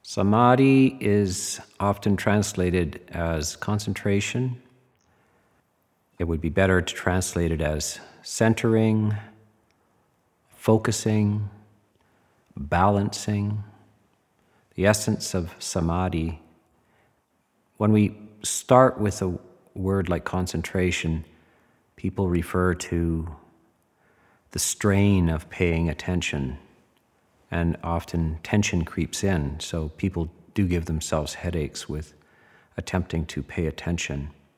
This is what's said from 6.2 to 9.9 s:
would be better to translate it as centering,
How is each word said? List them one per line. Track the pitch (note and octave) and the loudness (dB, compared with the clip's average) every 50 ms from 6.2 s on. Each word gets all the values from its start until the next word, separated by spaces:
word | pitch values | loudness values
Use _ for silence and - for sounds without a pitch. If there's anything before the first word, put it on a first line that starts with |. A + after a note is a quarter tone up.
| F2 | -2
would | E2 E2 D#2 | -2 -2 -2
be | D#2+ E2 | -2 0
better | D2 F#2+ F#2+ F#2+ F#2+ F#2 | 2 4 4 6 6 4
to | E2+ - - | 2 0 -6
translate | - - F#2+ F2+ F#2 F2+ - - F2 E2+ E2 | -4 -2 0 0 2 0 0 -2 -2 0 0
it | E2 D#2 | 0 0
as | D#2+ D2+ D#2 D2+ - - - - - - - - | 0 -2 -2 -2 -4 -6 -8 -12 -16 -20 -20 -20
centering, | - - - - A2+ A2+ A2+ - - A#2 A2+ A2 A2+ A2 A2 A2 G#2+ G#2 G#2 G#2 - - - _ _ _ _ _ _ _ _ _ _ _ | -16 -12 0 2 4 4 4 4 2 2 4 4 4 4 4 2 2 0 -2 -2 -6 -12 -20 _ _ _ _ _ _ _ _ _ _ _